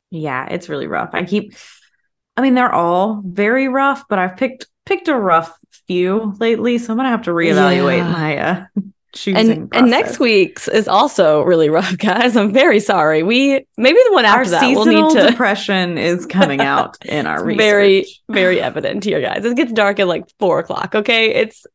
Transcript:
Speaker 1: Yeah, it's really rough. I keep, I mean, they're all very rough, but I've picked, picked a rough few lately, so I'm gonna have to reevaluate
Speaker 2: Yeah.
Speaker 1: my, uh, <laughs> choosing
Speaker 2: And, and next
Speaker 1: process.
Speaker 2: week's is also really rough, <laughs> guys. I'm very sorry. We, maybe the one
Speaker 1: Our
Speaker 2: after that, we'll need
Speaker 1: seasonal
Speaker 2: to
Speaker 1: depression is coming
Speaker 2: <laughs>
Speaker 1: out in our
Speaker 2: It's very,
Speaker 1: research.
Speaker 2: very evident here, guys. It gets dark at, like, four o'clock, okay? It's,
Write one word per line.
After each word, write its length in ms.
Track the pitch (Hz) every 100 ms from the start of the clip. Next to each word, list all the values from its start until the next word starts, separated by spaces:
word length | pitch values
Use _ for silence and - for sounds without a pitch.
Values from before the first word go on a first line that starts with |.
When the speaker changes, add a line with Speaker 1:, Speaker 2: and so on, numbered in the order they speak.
| _
Speaker 1:
Yeah, 360 | 165 151 127 -
it's 180 | 175 170
really 160 | 147 73
rough. 240 | - -
I 120 | -
keep, 280 | 180 202 - - - - _ _ _ _ _ -
I 60 |
mean, 120 | 269
they're 180 | 247 247
all 500 | - 170 180 208 208
very 440 | 190 180 208 262 269
rough, 360 | 269 277 277 -
but 100 | 190
I've 180 | 185 185
picked, 300 | 254 262 - _ -
picked 220 | 381 339
a 60 | 262
rough 400 | 190 160 165 - _ _ -
few 480 | 180 180 214 214 202
lately, 380 | 226 226 240 240
so 140 | 233
I'm 40 | 226
gonna 140 | 262
have 120 | 226
to 100 | 175
reevaluate 640 | 170 165 147 143 - - -
Speaker 2:
Yeah. 120 | 170
Speaker 1:
my, 260 | 170 156 143
uh, 260 | 160 185 - 202
<laughs> 360 | 190 - _
choosing 380 | - 202 202 226
Speaker 2:
And, 180 | - -
and 160 | 240 247
next 260 | 269 - -
Speaker 1:
process. 40 |
Speaker 2:
week's 480 | 240 202 175 - -
is 200 | 220 208
also 540 | 196 277 - 156 151
really 260 | 143 165 151
rough, 280 | 165 185 185
<laughs> 0 |
guys. 360 | 214 202 247
I'm 180 | 220 202
very 280 | 247 320 214
sorry. 420 | 220 185 156 156
We, 440 | 180 247 277 269 - -
maybe 220 | 254 403 494
the 60 |
one 120 | 349
Speaker 1:
Our 160 | 214 226
Speaker 2:
after 100 | 214
that, 120 | 170
we'll 240 | 254 277 -
need 60 |
Speaker 1:
seasonal 160 | 226 311
Speaker 2:
to 200 | 247 226
Speaker 1:
depression 680 | 240 220 208 - 190 175 160
is 260 | 170 175
coming 360 | - 190 165 139
Speaker 2:
<laughs> 120 | 139
Speaker 1:
out 240 | 139 - -
in 220 | - 151 156
our 220 | - -
Speaker 2:
It's 60 | 185
very, 400 | 214 202 202 190
Speaker 1:
research. 240 | 190 - -
Speaker 2:
very 300 | 208 185 175
evident 440 | 127 - - 202
here, 160 | 202 151
guys. 240 | 127 -
It 120 | 226 247
gets 160 | 254
dark 280 | 226 202 202
at, 80 | 180
like, 160 | 165 - _
four 200 | 185 156
o'clock, 340 | 165 - 185
okay? 400 | 214 214 226 220
It's, 320 | - 220 - -